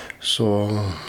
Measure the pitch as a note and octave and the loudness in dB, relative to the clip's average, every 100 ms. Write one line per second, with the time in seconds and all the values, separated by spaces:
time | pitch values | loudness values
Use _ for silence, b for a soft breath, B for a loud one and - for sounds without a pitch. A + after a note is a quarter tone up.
0 | B B - - A2 G#2 G#2 G#2 G2+ E2 | B B -2 2 4 4 2 0 -2 -4